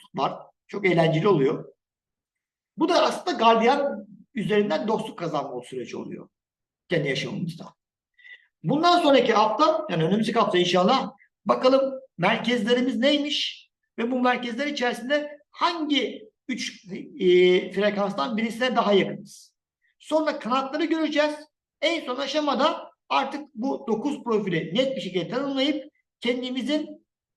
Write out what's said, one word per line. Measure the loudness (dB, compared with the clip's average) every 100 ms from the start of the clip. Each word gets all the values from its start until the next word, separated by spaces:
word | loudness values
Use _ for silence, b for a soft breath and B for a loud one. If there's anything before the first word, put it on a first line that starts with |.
| -10
var. | -4 -4 -4 -16 _ _
Çok | -2 2
eğlenceli | 4 4 4 4
oluyor. | 4 2 0 -8 _ _ _ _ _ _ _ _ _ _ -2
Bu | 2
da | 4
aslında | 2 0 -4 2
gardiyan | 4 6 4 4 0 -6 -12 -20 _
üzerinden | -6 0 0 2 -2 -2
dostluk | -4 -4 -8
kazanma | -6 -4 -6 -10
süreci | -10 -12 -10 -10
oluyor. | -12 -14 -18 _ _ _ _ _ -4
Kendi | -2 -2
yaşamımızda. | -4 -6 -6 -8 -8 -16 -20 _ _ _ B B B B _
Bundan | -2 2 4 4
sonraki | 6 6 6
hafta, | 2 2 4 2 2 -2
yani | -2
önümüzdeki | 0 0 0 0
hafta | 2 2
inşallah, | 2 2 4 2 -2 b b _
bakalım | -2 2 4 4 2 -4 -12 -2
merkezlerimiz | 0 0 0 0 2 2 2 2
neymiş | 2 2 0 -4 -6 -8 -20 _ _ -6
ve | -4
bu | 0
merkezler | 0 0 -4 -6 -6
içerisinde | -2 -4 -4 -2 -2 -2 -12 _
hangi | -2 -2 0 -2 0 -2 -6 -18 _ -10
üç, | -8 -8 -12 -14 -14 -14 0
e, | 4 6 6 4 0
frekanstan | -2 0 0 -2 -2 -4 -2
birisine | -4 -2 -2 0
daha | 4
yakınız? | 2 2 -6 -16 -20 -20 _ _ _ _ _
Sonra | -2 0 0 -4
kanatları | -2 -2 -2 -4
göreceğiz. | -2 0 0 0 0 -4 -14 _ _ _
En | -2 -2 -4
son | -6
aşamada | -4 -2 0 2 0 0 -10 _ -4
artık | -2 -2 -6 -12
bu | -6 -4 -4 -2
dokuz | -2 -2 -6
profili | -2 -2 0 -2 -2
net | 0 0 -4
bir |
şekilde | -4 -4 -4
tanımlayıp | -4 -4 -2 -2 -2 -8 _ _ _
kendimizin | -4 -4 -6 -6 -2 -2 -4 -14 _ _ _